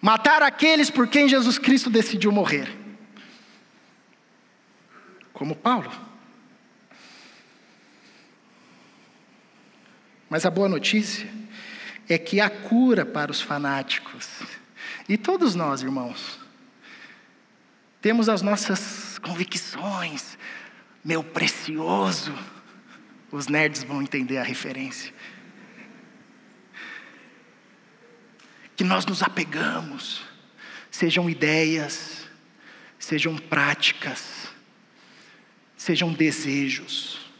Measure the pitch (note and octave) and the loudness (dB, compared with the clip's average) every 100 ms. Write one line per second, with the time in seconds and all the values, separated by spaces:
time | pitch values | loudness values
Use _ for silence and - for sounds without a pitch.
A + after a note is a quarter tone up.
0 | G3 A3 D4 D#4+ C#4+ - D4+ D#4+ D4 - | 6 6 8 8 6 6 6 6 4 4
1 | A#3+ C#4+ C#4+ C4 A#3+ A#3 - C4 - A3+ | 4 6 8 6 4 4 6 4 6 2
2 | A3 G#3 G3+ G#3 E3+ D3 C3+ - - - | 2 2 2 4 2 0 -4 -10 -16 -20
3 | - - - - - - _ _ _ _ | -20 -20 -20 -20 -20 -20 _ _ _ _
4 | _ _ _ _ _ _ _ _ _ - | _ _ _ _ _ _ _ _ _ -20
5 | - - - - C#3+ D#3 - B3 C#3 - | -20 -20 -20 -10 -6 -2 0 0 -2 -12
6 | - - - - - _ _ _ _ - | -18 -20 -20 -20 -20 _ _ _ _ -20
7 | - - - - - _ _ _ _ _ | -20 -20 -20 -20 -20 _ _ _ _ _
8 | - - - _ _ _ - - - _ | -20 -20 -20 _ _ _ -20 -20 -20 _
9 | - _ _ _ _ _ - _ - - | -20 _ _ _ _ _ -20 _ -20 -20
10 | _ _ _ D#3+ F3+ F3 G3 E3 - G#3+ | _ _ _ 0 2 4 2 2 2 2
11 | G#3+ - - - - - - - - - | 0 -6 -8 -12 -16 -16 -18 -16 -16 -18
12 | - E3 - G3 G#3 G#3 - A#3 B3+ A3 | -2 -2 2 2 2 0 2 4 6 6
13 | D#3 D3+ D3 C#3+ - D3 C#3+ C#3 C3 - | 2 -2 -4 -4 -4 -4 -2 -2 -2 -6
14 | - B2+ - - - - - - - - | -6 -16 -16 -14 -16 -16 -20 -18 -14 -14
15 | - G#3+ - F#4 E4 F3 D#3 C3+ C3 C3+ | -2 -2 0 4 4 4 0 -2 -2 -4
16 | B2 B2 - - - - - _ - - | -4 -8 -12 -14 -18 -20 -20 _ -20 -20
17 | - - - _ _ _ _ _ _ _ | -20 -20 -20 _ _ _ _ _ _ _
18 | G#3 A#3 A3+ G#3 G3 G3+ - F#3+ - - | 2 4 4 4 2 0 0 -2 -4 -12
19 | - - D3+ F3 F3+ E3+ - - F3+ F#3+ | -12 -12 -10 -6 -4 -6 -8 -8 -6 -6
20 | E3+ C#3+ - - - - - - - - | -6 -8 -12 -16 -16 -16 -18 -20 -20 -16
21 | D3+ E3 D#3 E3+ D#3+ - - D#3 D#3+ F#3+ | -4 -4 -2 -2 -2 -4 -6 -4 0 2
22 | F#3+ E3 D3 C3+ - - - - - - | 2 0 -6 -10 -12 -18 -20 -20 -20 -20
23 | - - - D3 C#3 D3+ D3+ D3 - C#3+ | -20 -20 -12 -8 -2 2 2 0 -6 -6
24 | C#3 C#3+ B2+ C3 A#2+ B2+ C#3 C3 C3+ B2 | -4 -4 -2 -2 -4 -6 -8 -8 -10 -10
25 | - - - - - - - - - - | -14 -16 -20 -20 -20 -20 -20 -20 -20 -20
26 | - - - - - - - - - - | -20 -20 -20 -20 -20 -20 -20 -18 -16 -16
27 | - - - - - - _ _ _ _ | -18 -20 -20 -20 -20 -20 _ _ _ _
28 | - - - _ - - - - F#3 F#3 | -20 -20 -20 _ -20 -20 -20 -2 2 2
29 | F#3 F#3 G3 - D3+ D3+ - E3 E3 C#3 | 2 0 0 0 -4 -2 -2 -2 -6 -10
30 | - - - - - - - - - - | -10 -12 -12 -20 -20 -20 -20 -18 -16 -2
31 | F3 E3+ F3 D3+ D3+ D#3 D#3+ D#3+ D3 - | 0 2 0 2 2 4 2 0 -2 -8
32 | - - - - _ _ - - - _ | -10 -14 -18 -20 _ _ -20 -20 -20 _
33 | - D#3 D#3 D#3 - D3+ C#3+ D3+ - - | -4 -2 -2 -4 -2 0 2 2 0 0
34 | - C3 - - - - _ _ _ _ | -6 -8 -12 -14 -14 -16 _ _ _ _
35 | - - - - _ _ _ _ - E3 | -20 -20 -20 -20 _ _ _ _ -2 0
36 | E3+ D3+ D#3+ - C#3 C#3 C#3 B2+ - - | 0 2 2 2 -2 -2 -2 -4 -4 -8
37 | - - - - | -6 -12 -16 -20